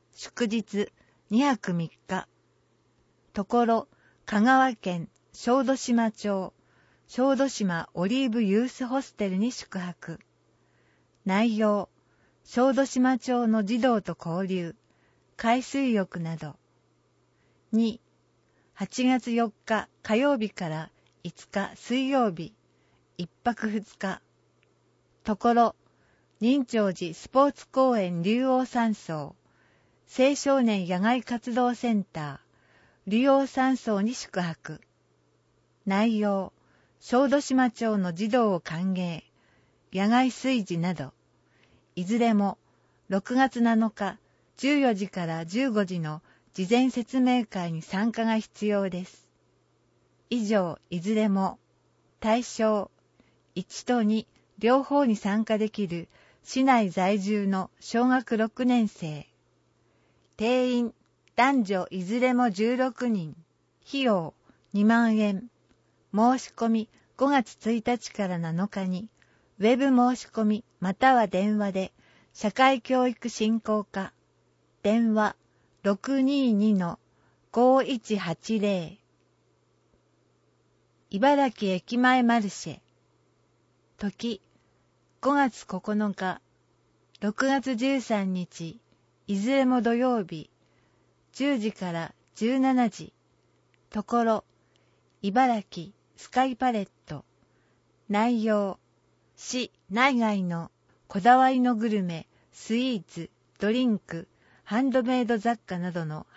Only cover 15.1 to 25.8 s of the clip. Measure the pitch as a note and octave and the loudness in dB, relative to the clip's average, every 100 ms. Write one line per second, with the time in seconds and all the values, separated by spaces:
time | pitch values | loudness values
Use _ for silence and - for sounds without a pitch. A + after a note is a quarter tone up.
15.1 | _ _ - A#3 B3+ - C#4 C4 G#3+ F3+ | _ _ -6 0 0 0 -2 0 0 -2
16.1 | F3+ E3 D#3+ D3+ - _ _ _ _ _ | -6 -8 -8 -12 -16 _ _ _ _ _
17.1 | _ _ _ _ _ - A3 A3+ A3 _ | _ _ _ _ _ -2 0 0 -2 _
18.1 | _ _ _ _ _ _ - G3 - B3+ | _ _ _ _ _ _ -10 -8 0 2
19.1 | B3+ A#3+ A#3 A3+ - - G#3+ - _ - | 2 0 0 0 -4 -4 -4 -4 _ -2
20.1 | A3 C#4+ C4+ G#3+ - E3 D#3 D#3+ _ _ | 2 2 2 -2 -6 -6 -6 -10 _ _
21.1 | _ F3 - - G3+ G3+ - - B3+ C4 | _ -14 -14 -8 -6 -6 -8 -4 -2 0
22.1 | C#4 A3 E3 D#3+ _ _ _ _ _ _ | 0 0 -2 -12 _ _ _ _ _ _
23.1 | - F3 _ A#3+ A3+ G#3+ G#3+ G3+ - F#3+ | -14 -14 _ -6 -4 -4 -6 -8 -10 -10
24.1 | - _ _ _ _ _ _ _ _ _ | -10 _ _ _ _ _ _ _ _ _
25.1 | _ - G3+ A#3+ A#3 A3+ - | _ -6 0 2 4 4 0